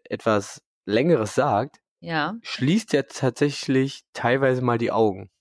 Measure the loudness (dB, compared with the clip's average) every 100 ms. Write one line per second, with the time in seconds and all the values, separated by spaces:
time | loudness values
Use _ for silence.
0 | -10 -6 0 0 -2 -12 _ _ -2 0
1 | 4 2 2 0 2 2 -2 _ _ _
2 | -6 -4 -4 -6 -12 -4 0 0 0 -2
3 | -2 -2 -2 0 -2 -2 -2 0 0 -4
4 | _ -4 0 2 2 2 0 0 0 2
5 | 2 0 -12 _